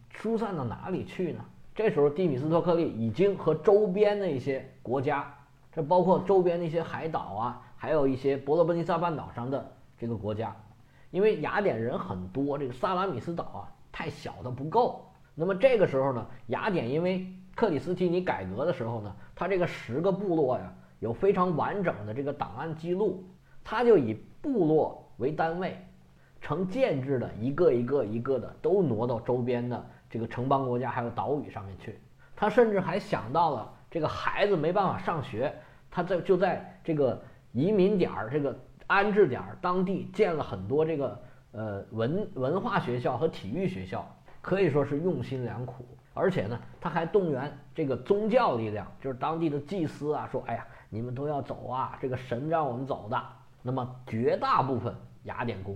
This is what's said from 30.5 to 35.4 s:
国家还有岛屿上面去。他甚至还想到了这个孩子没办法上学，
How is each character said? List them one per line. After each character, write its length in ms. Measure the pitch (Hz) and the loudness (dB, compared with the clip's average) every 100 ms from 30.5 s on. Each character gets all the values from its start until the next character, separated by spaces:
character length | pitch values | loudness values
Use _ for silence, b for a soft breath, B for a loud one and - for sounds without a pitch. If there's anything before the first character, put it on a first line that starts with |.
| 135 131 | 2 2
国 120 | 123 | -2
家 120 | 123 | -2
还 120 | 127 | -4
有 80 | 120 | -4
岛 260 | 117 98 143 | -4 -2 -2
屿 120 | 120 | -4
上 140 | 107 | -10
面 140 | 98 92 | -12 -12
去。 200 | - - - - b | -14 -14 -18 -20 b
他 140 | - 208 | -2 4
甚 220 | 208 226 | 6 6
至 100 | 196 | 4
还 180 | 170 190 | 0 -2
想 320 | - - 107 | -2 -4 0
到 180 | 151 165 | 2 2
了 220 | 127 104 - - | 0 -6 -14 -8
这 100 | 165 | -2
个 80 | 151 | -2
孩 380 | - - 143 208 | 0 0 2 2
子 100 | 180 | 2
没 160 | 151 | 2
办 140 | 196 180 | 2 0
法 120 | 104 | 0
上 240 | 98 165 | -2 -2
学， 320 | - 101 | -4 -2